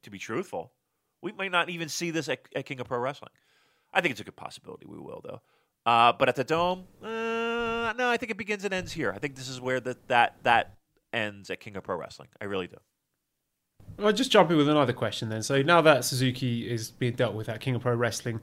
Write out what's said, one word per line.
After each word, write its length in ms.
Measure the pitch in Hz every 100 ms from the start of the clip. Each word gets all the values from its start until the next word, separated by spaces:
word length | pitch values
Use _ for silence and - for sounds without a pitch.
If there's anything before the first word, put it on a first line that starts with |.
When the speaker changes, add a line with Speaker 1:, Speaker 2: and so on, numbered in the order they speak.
Speaker 1:
To 60 | -
be 80 | 101
truthful, 560 | - 113 190 92 80 _ _ _ _ _
we 100 | 175
might 200 | 208 190
not 180 | 180 160
even 180 | 175 165
see 240 | - 175
this 160 | 160 147
at, 100 | 131 - -
at 100 | 135
King 140 | 135
of 80 | 123
Pro 100 | 123
Wrestling. 340 | 127 139 - _ _ _ _ _ _
I 80 | -
think 100 | 175
it's 100 | 120
a 40 | 101
good 100 | -
possibility 500 | - - - - -
we 100 | 78
will, 240 | 71 -
though. 180 | - 113 _ _ _ _ -
Uh, 280 | 117 117
but 140 | 117 127
at 80 | 127
the 80 |
Dome, 420 | 123 160 175 185 185 -
uh, 920 | 214 226 226 226 233 233 233 226 233 226
no, 120 | 247
I 80 | 233
think 140 | 233
it 60 | 202
begins 280 | 202 208 196
and 80 |
ends 180 | 190 175
here. 220 | 160 120 98
I 40 |
think 160 | 143 135
this 120 | 131
is 140 | 127
where 180 | 127 127
the, 160 | 120 123 -
that, 280 | 120 117 -
that 320 | 120 117 - - _ _ _
ends 360 | 113 107 101 95
at 120 | 90
King 160 | - 101
of 60 |
Pro 120 | 90 90
Wrestling. 320 | - - - -
I 40 | 104
really 220 | 98 87
do. 100 | - _ _ _ _ _ _ _ _ _ _ - -
Speaker 2:
I'll 120 | 208
just 200 | 208 254
jump 200 | 214 165
in 60 | 165
with 100 | 147
another 240 | 151 131
question 380 | 117 113 - 113
then. 120 | 110
So 200 | 107 139
now 200 | 139 170
that 220 | 156 139
Suzuki 640 | - 127 131 - 127 120 113
is 220 | 117 110
being 220 | - 127
dealt 200 | 120 120
with 140 | 104 107
at 140 | 110
King 140 | - 123
of 80 |
Pro 120 | 127 120
Wrestling, 460 | 120 - 127 110